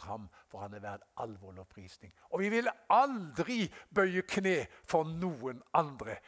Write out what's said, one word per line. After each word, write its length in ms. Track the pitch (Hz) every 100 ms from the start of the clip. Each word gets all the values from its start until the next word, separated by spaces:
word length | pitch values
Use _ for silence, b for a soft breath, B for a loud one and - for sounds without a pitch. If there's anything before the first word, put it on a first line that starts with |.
| 95
ham, 220 | 107 101 B B
for 160 | 98
han 120 | 101
er 100 | 104
verd 180 | 101 101 - -
all 180 | 117 98
vår 160 | 98 92
lovprisning. 560 | 95 - 92 - 98 B B
Og 100 | 175
vi 80 | 202
vil 220 | 226 240 - -
aldri 760 | 214 277 240 160 127 170 240 185 B B
bøye 320 | 208 190 180
kne 320 | - 208 190 170 117 B
for 200 | - 170
noen 580 | 156 165 180 139 127 120 -
andre. 460 | 151 151 127 110 104